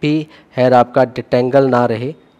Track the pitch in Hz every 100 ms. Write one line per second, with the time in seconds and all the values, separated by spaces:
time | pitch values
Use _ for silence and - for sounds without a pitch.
0 | 147 156 156 - _ - 127 123 120 139
1 | 127 - - 127 127 139 135 123 120 110
2 | 127 160 _ _